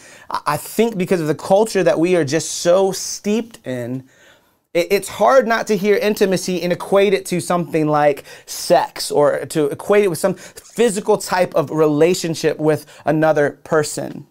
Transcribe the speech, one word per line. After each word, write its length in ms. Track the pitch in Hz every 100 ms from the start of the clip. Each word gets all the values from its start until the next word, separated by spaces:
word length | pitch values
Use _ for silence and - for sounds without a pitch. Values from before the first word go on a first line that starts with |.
| - - -
I, 100 | - -
I 100 | 147
think 400 | - - 233 208
because 240 | 180 190
of 60 | 151
the 80 |
culture 500 | 147 - 190 220 196
that 160 | 170 151
we 160 | 170 175
are 80 |
just 260 | 143 156 -
so 400 | - 175 180 190
steeped 720 | 185 - - 202 214 226 - -
in, 420 | 127 120 127 131 _ _ _ _ _ _
it, 160 | 170 170
it's 180 | 196 -
hard 380 | - 214 262 226
not 200 | 226 -
to 100 | 208
hear 200 | 208 196
intimacy 680 | 208 214 196 185 - 180
and 100 | 175
equate 400 | 175 - 196 202
it 140 | 190 -
to 140 | 180
something 460 | - 180 160 160 151
like 380 | 151 147 143 - - -
sex 640 | - - 165 - - -
or 340 | - 147 135 135
to 200 | 165 147
equate 380 | 160 - 208
it 40 | 202
with 100 | 156
some 160 | 175
physical 840 | 175 - - - - 233 196 202 208
type 360 | - 185 180
of 160 | - 143
relationship 880 | 156 156 147 160 180 170 156 156 -
with 280 | 156 147 - -
another 540 | - 156 156 151 143 -
person. 640 | - 165 151 - 139 - 147